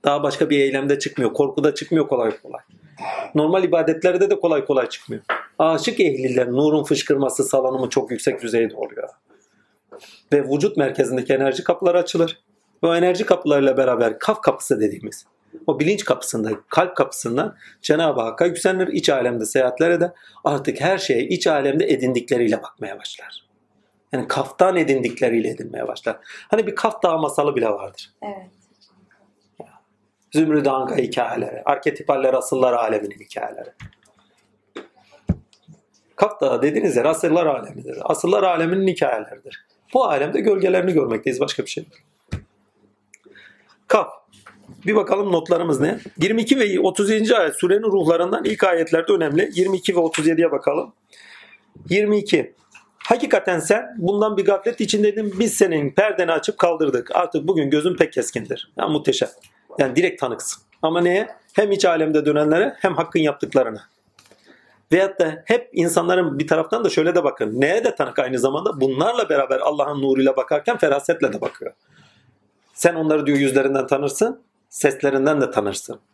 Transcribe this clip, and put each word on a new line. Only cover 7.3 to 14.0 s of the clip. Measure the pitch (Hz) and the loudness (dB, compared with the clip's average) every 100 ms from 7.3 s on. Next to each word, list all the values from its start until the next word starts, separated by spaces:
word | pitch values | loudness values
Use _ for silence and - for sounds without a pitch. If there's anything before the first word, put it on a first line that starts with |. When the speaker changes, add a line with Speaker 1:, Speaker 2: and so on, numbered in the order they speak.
| 135 | 0
Speaker 1:
salınımı | 135 139 131 131 127 | 0 2 0 -2 0
çok | - 131 | -2 -2
yüksek | 120 - 131 | -4 -4 -4
düzeyde | 117 113 113 - | -2 0 0 -2
oluyor. | 120 - - _ _ _ _ _ _ _ _ - - - _ | -10 -8 -12 _ _ _ _ _ _ _ _ -20 -20 -20 _
Ve | 147 131 | 2 2
vücut | 143 196 214 | 0 2 4
merkezindeki | 135 - 131 127 123 | 2 2 0 0 0
enerji | 135 135 131 | 2 2 0
kapıları | - 175 185 175 | -2 2 2 2
açılır. | 175 170 165 - _ _ _ _ | 0 0 -2 -2 _ _ _ _
Ve | 170 | 0
o | 170 | 2
enerji | 180 180 - | 2 2 2
kapılarıyla | 180 151 143 135 131 | 2 4 2 4 2
beraber | 131 120 | 2 2